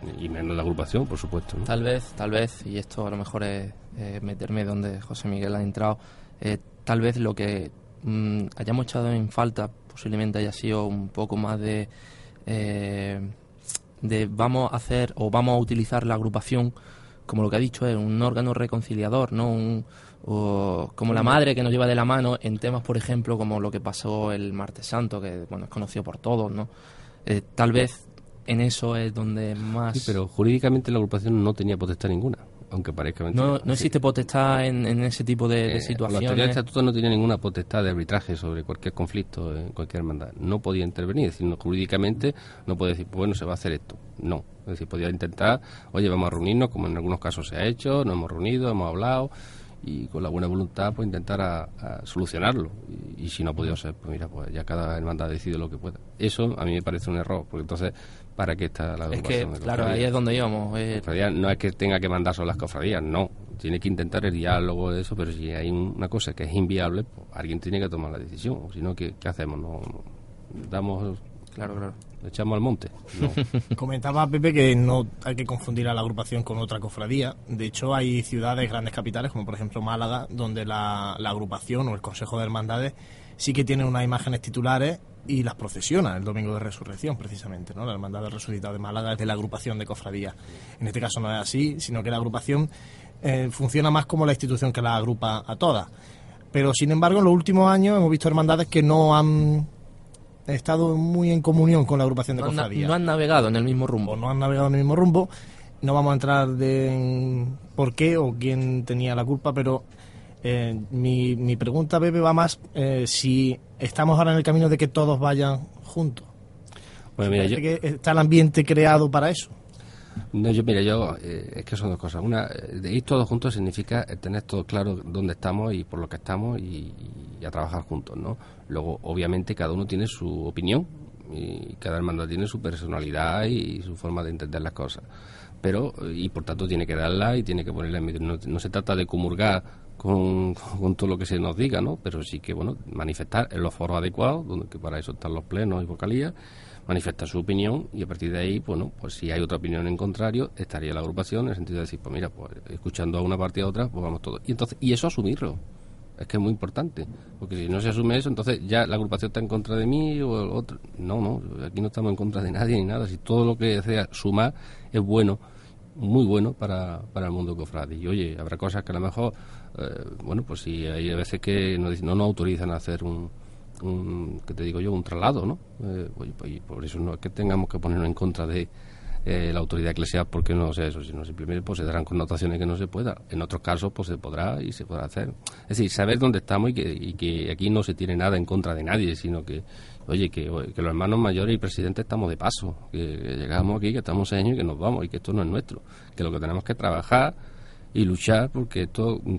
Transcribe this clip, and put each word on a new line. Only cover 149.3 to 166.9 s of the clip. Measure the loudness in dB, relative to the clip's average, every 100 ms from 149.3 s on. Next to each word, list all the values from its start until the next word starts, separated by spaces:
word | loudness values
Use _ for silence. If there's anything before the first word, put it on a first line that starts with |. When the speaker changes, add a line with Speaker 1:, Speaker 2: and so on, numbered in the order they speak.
Speaker 1:
hay | -2
otra | 0 -2
opinión | -2 -2 0
en | -2
contrario, | -2 -2 -2 0 -2 -6
estaría | -8 -6 -4
la | -4
agrupación | -4 -4 -4 -2
en | -2
el | -4
sentido | -4 -4
de |
decir, | -6 -8
pues | -8
mira, | -6 -6
pues | -8 -16 -16 -14
escuchando | -10 -6 -4 -2 0
a |
una | 0 0
parte | -2 0
y |
a | -2
otra, | 0 -2
pues | -4
vamos | -4 -4
todos. | -6 -8 -4
Y |
entonces, | -4 -4 -2
y | 2
eso | 2 0
asumirlo, | 0 0 0 -4 -6 -10 -16 -18 -18 -16 -14
es | -4
que | 0
es |
muy | 2
importante, | 0 -2 -4 -6 -6 -10 -12 -16 -14
porque | -8 -4
si | -2
no | 0
se | 0
asume | 2 2 2
eso, | 0
entonces | -2 0 -2 2
ya | 2 2
la | 0
agrupación | 0 -2 -2
está | -2
en | -2
contra | -2 0 0
de | 2
mí | 2 0 0
o | 0 0
el | -2
otro. | -2 -6 -10 -14 -8
No, | -4 0
no, | 0 -2 -6 -8
aquí | -8 -4
no | -4
estamos | 0 0
en | 0
contra | -2 -2
de | -2
nadie | 0 2 2
ni | 2
nada, | -2 -4
si | -6
todo | 0 4
lo | 4 4
que | 2 2
sea | 2 0 0
sumar | -2 2 4 2 0 -12 -16 -4
es | 0
bueno, | 4 6 6 4 -4 -20 -20 -20 -18
muy | -6 2 6
bueno | 6 6 4
para, | 0 -2 -2 -4